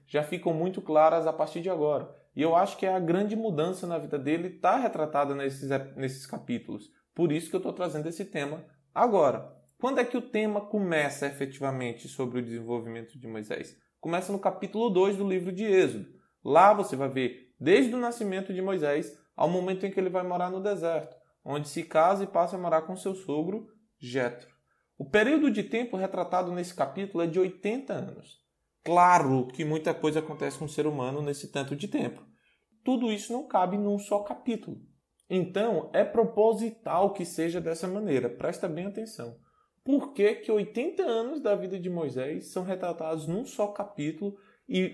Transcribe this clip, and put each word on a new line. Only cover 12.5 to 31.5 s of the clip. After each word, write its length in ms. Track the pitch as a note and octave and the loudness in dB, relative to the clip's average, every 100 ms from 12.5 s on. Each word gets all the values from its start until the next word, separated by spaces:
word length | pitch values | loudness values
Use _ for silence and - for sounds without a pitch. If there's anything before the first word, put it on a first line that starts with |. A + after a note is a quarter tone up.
| A#2 A2+ A#2+ A2+ A2+ A2+ C3+ | -6 -4 -4 -6 -10 -12 -16
de 120 | A#2+ | -12
Moisés? 500 | A2 G#2 - - - _ _ | -10 -8 -8 -10 -16 _ _
Começa 320 | D#3 F3 F#3 | -4 -2 -2
no 80 | G3 | -2
capítulo 500 | F3+ - G3 G#3 A#3 | -2 -2 -4 0 2
dois 260 | F#3 G3 G3 | 4 4 2
do 120 | G3 | 0
livro 240 | F#3 F3 | -2 -2
de 120 | F3+ | -2
Êxodo. 440 | A3 F#3 F3 A2 - - _ _ | 4 6 4 2 -10 -18 _ _
Lá 300 | A#2 D#3 G3 | 4 8 10
você 220 | G#3 F#3+ C3+ | 8 2 -2
vai 120 | C3+ | -2
ver 460 | B2+ B2 - - - | 0 -2 -4 -18 -2
desde 340 | C3 A3+ B3 | 6 6 6
o 40 | B3 | 0
nascimento 540 | A#3+ A#3+ G#3 F#3+ G3 | -2 -2 -4 -4 -4
de 80 | F#3 | -4
Moisés 560 | F#3+ F#3 D3 D3 - - _ - | -2 0 0 0 -2 -12 _ -2
ao 120 | D#3 | 0
momento 380 | F3+ F#3 F#3+ G3 | 0 -2 -2 -4
em 40 | |
que 80 | G3 | -2
ele 100 | F#3 | 0
vai 140 | F#3 | 0
morar 260 | F3+ F3 F3+ | -2 -2 -2
no 100 | F#3+ | -2
deserto, 560 | G3+ F#3+ E3 D#3+ - - _ _ | -2 -2 -2 -2 -6 -18 _ _
onde 240 | - C#3+ D3 | -8 -6 -6
se 160 | E3+ | -8
casa 400 | D#3+ D#3+ E3+ G3 | 0 4 6 4
e 20 | G3 | 0
passa 300 | E3+ E3+ F#3 | 0 0 0
a 20 | |
morar 240 | F3 D#3+ | 0 0
com 140 | D#3+ F#3 | 0 -6
seu 180 | F#3+ | -6
sogro, 540 | F#3+ - D3 E3+ G#3+ - _ _ _ | -6 -4 -2 -2 -4 -8 _ _ _
Jetro. 500 | B2 C3 A#2+ A#2+ - _ _ _ _ - | -6 -2 -2 -4 -18 _ _ _ _ -14
O 60 | |
período 460 | C#3+ G#3 A3+ D4+ D4 | 0 4 6 4 4
de 140 | G#3 | 2
tempo 320 | - A3+ B3 F#3+ | -2 -2 -2 -4
retratado 560 | F#3+ F#3+ F3 F3+ F3 | -2 -2 0 0 0
nesse 220 | F3 F3 | -4 -6
capítulo 500 | - C3+ F3+ G3 E3 | -4 -4 -4 -4 -2
é 20 | E3 | 0
de 140 | F3 | 2
oitenta 540 | F#3 - G#3 B3+ C4+ | 0 0 -4 -4 -4
anos. 460 | D#3+ - - - - _ _ _ _ | -8 -8 -12 -20 -20 _ _ _ _
Claro 640 | D#3 F3 F3+ F3 C#3 C3 B2+ | 2 6 8 8 6 2 2
que 160 | - | -4
muita 280 | D3+ D#3 E3 | -2 0 -2
coisa 280 | D#3+ D#3 D#3 | 0 0 0
acontece 380 | D#3 D3 C#3+ C3+ | -2 -6 -6 -6
com 80 | D3 | -6
o 20 | |
ser 180 | D3 D3+ | -2 -2
humano 340 | D3 B2+ C#3+ | 0 -2 -2
nesse 280 | D3 C#3+ - | -4 -6 -6